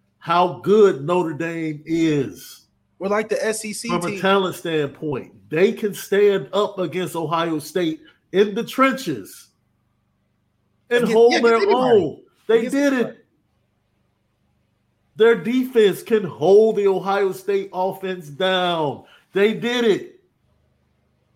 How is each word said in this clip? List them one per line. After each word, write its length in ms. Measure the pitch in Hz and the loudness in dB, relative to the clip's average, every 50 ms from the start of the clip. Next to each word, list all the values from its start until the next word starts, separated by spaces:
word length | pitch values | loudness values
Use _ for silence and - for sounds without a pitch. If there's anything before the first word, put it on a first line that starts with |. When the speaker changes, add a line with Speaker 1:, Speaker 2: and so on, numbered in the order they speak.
| _ _ _ _ | _ _ _ _
Speaker 1:
how 400 | - 165 170 180 180 175 - - | -4 0 0 2 2 0 -2 -4
good 440 | - - 202 220 208 190 156 135 139 | 0 2 6 6 6 6 4 0 -2
Notre 300 | 160 180 180 170 160 156 | -2 -2 0 0 -2 -4
Dame 480 | 135 170 165 165 165 160 156 151 147 143 | -6 -8 -8 -6 -6 -8 -8 -8 -10 -6
is. 840 | 165 165 165 165 160 147 143 127 107 87 - - - - - _ _ _ _ _ _ _ - | -4 -2 0 2 2 2 0 -2 -4 -8 -14 -20 -20 -20 -20 _ _ _ _ _ _ _ -10
Speaker 2:
We're 80 | 175 196 | -6 -4
like 200 | 202 214 214 214 | -4 -4 -2 -4
the 140 | 208 - - | -4 -4 -2
S 220 | 220 214 214 - | -4 -4 -6 -8
E 80 | 214 202 | -10 -10
C 140 | - - 233 | -10 -6 -6
Speaker 1:
From 140 | - 175 170 | -4 -4 -4
a 40 | 170 | -6
Speaker 2:
team. 100 | 202 190 | -6 -4
Speaker 1:
talent 340 | 185 190 196 196 190 180 - | -2 0 2 2 0 -2 -4
standpoint, 760 | - - 170 160 156 147 139 - - 160 151 139 113 - - - - _ _ | -8 -6 -4 -2 -2 -4 -4 -6 -8 -8 -8 -6 -8 -8 -12 -18 -20 _ _
they 220 | 147 160 190 226 | 0 2 2 2
can 220 | 226 - 226 202 190 | 2 -2 -6 -6 -6
stand 540 | - - - 196 202 208 202 196 185 151 - - | -8 -6 -4 0 2 2 2 2 0 -4 -4 -2
up 240 | 202 208 196 - 190 | -2 -2 -2 -4 -6
against 360 | 180 156 139 185 180 147 - | -8 -6 -6 -6 -6 -6 -6
Ohio 420 | 170 160 151 170 165 170 170 160 151 | -8 -6 -4 -2 -2 -2 -2 -4 -6
State 420 | 147 - - 185 175 160 156 - _ _ _ _ _ _ | -8 -6 -4 -4 -2 -2 -4 -6 _ _ _ _ _ _
in 220 | - 185 208 208 196 | 0 0 0 2 0
the 100 | 226 226 | -4 -8
trenches 840 | - - - 262 269 - 262 - 175 139 107 90 - - - - _ _ _ _ _ _ _ _ _ _ _ _ _ _ _ _ _ _ _ _ _ _ _ _ _ _ _ _ - | -4 0 0 2 2 0 -2 -6 -8 -8 -8 -10 -14 -20 -20 -20 _ _ _ _ _ _ _ _ _ _ _ _ _ _ _ _ _ _ _ _ _ _ _ _ _ _ _ _ -2
and 100 | 240 240 240 | 0 0 0
Speaker 2:
Against, 100 | 208 226 | 2 4
Speaker 1:
hold 200 | 226 233 240 330 | 6 6 6 6
Speaker 2:
yeah, 60 | 330 | 4
Speaker 1:
their 140 | 233 233 233 226 | 4 4 4 4
Speaker 2:
against 140 | 202 202 233 | 2 2 2
anybody. 280 | 254 254 247 233 202 165 | 2 4 4 4 4 2
Speaker 1:
own. 180 | 139 - - - _ _ _ _ - | 0 -4 -10 -18 _ _ _ _ 0
They 100 | 220 233 | 2 2
Speaker 2:
Against 160 | 226 254 277 | 2 0 0
Speaker 1:
did 180 | 277 285 285 269 | 0 2 2 2
Speaker 2:
anybody. 220 | 247 214 - - - | 0 -2 -4 -6 -12
Speaker 1:
it. 60 | _ _ _ _ _ _ _ _ _ _ _ _ _ _ _ _ _ _ _ _ _ _ _ _ _ _ _ _ _ _ _ _ _ _ _ _ _ _ _ - | _ _ _ _ _ _ _ _ _ _ _ _ _ _ _ _ _ _ _ _ _ _ _ _ _ _ _ _ _ _ _ _ _ _ _ _ _ _ _ 2
Their 180 | 214 233 233 | 4 4 4
defense 680 | 185 160 214 247 262 254 - - 233 214 196 165 - - | 2 0 -2 -2 -2 -2 0 2 4 4 4 2 0 -2
can 200 | - 233 214 196 | 0 0 0 0
hold 520 | 151 - - 143 175 196 208 220 220 208 202 | -2 -4 -2 2 6 6 6 6 4 2 2
the 100 | 202 196 | 0 0
Ohio 440 | 190 185 170 196 196 202 202 190 | 0 0 -2 -2 -2 0 0 -2
State 380 | 180 190 - - 202 196 190 196 - | -4 -4 -4 -4 -2 -2 -4 -6 -6
offense 560 | 185 185 190 185 - 196 190 185 180 160 147 | -4 -4 -4 -4 -6 -8 -8 -8 -10 -12 -14
down. 760 | 143 135 185 190 185 180 180 175 170 165 156 143 117 101 - _ _ _ _ _ - | -8 -4 -2 -2 0 0 0 -2 -2 -2 -2 -4 -4 -8 -12 _ _ _ _ _ -2
They 200 | 190 202 220 214 | 0 0 2 0
did 300 | 165 175 240 240 247 233 | -2 -4 -4 -2 0 2
it. 340 | 220 180 135 - - - _ _ _ _ _ _ _ _ _ _ _ _ _ _ _ _ _ _ _ _ _ _ _ _ | 2 0 0 -2 -10 -18 _ _ _ _ _ _ _ _ _ _ _ _ _ _ _ _ _ _ _ _ _ _ _ _